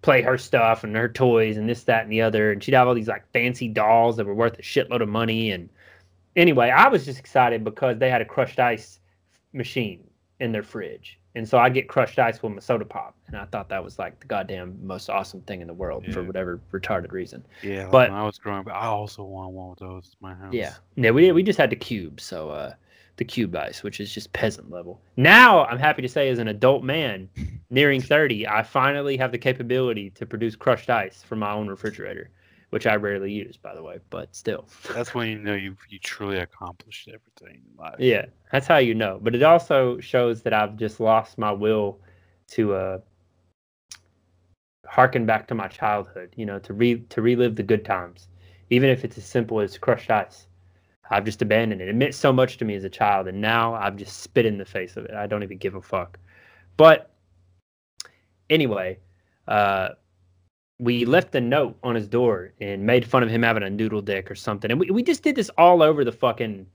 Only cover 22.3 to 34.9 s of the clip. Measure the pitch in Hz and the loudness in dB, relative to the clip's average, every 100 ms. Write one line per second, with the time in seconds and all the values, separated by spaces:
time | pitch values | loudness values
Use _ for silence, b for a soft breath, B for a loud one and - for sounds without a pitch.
22.3 | 87 78 73 67 - b b b - 120 | -12 -10 -10 -12 -14 b b b -10 -8
23.3 | - 104 85 62 - - - 104 - - | -4 -4 -4 -8 -8 -12 -10 -12 -12 -12
24.3 | - 107 - - 87 87 92 _ - 143 | -4 -4 -4 -16 -18 -16 -20 _ 2 8
25.3 | 214 254 190 131 120 151 151 127 - 135 | 10 10 8 4 2 0 0 -4 -2 0
26.3 | 120 110 104 127 135 127 151 143 98 92 | 0 -2 2 4 4 0 -4 -4 -6 -12
27.3 | - - - - 123 143 135 127 151 151 | -10 -10 -10 -2 4 4 4 2 2 2
28.3 | 110 107 107 110 139 135 143 143 135 131 | -2 -2 -2 -2 0 0 0 -4 -2 -2
29.3 | 120 131 127 120 127 127 110 98 _ 110 | -2 -2 -2 -2 -2 0 -4 -8 _ -12
30.3 | 110 113 104 - 120 - 117 95 _ _ | -6 -6 -2 0 0 0 -2 -2 _ _
31.3 | 113 104 104 104 98 107 101 98 - - | -6 -6 -6 -8 -8 -10 -10 -14 -14 -16
32.3 | b b b b 110 117 107 104 101 98 | b b b b -2 0 0 -2 -4 -6
33.3 | 104 - - - 80 80 90 _ 87 - | -8 -10 -16 -20 -18 -18 -18 _ -14 -14
34.3 | - - 98 - - - | -10 -8 -8 -10 -20 -12